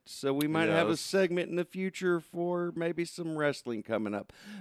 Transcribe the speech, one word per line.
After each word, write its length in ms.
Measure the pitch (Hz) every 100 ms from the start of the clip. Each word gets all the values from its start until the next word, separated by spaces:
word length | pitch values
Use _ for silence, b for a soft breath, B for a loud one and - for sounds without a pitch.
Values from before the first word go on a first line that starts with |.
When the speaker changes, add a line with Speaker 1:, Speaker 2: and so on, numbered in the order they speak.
Speaker 1:
So 280 | - - 135
we 160 | 139 151
might 200 | 160 160
have 180 | 160 165
a 20 |
Speaker 2:
Yes. 100 | 160
Speaker 1:
segment 480 | - 190 185 175 -
in 40 | 170
the 80 |
future 540 | 170 185 190 - 185 170
for 540 | - 175 175 175 175
maybe 300 | 170 165 165
some 320 | 165 - 165 151
wrestling 460 | 147 135 123 113
coming 300 | 110 110 104
up. 180 | 101 - B B 208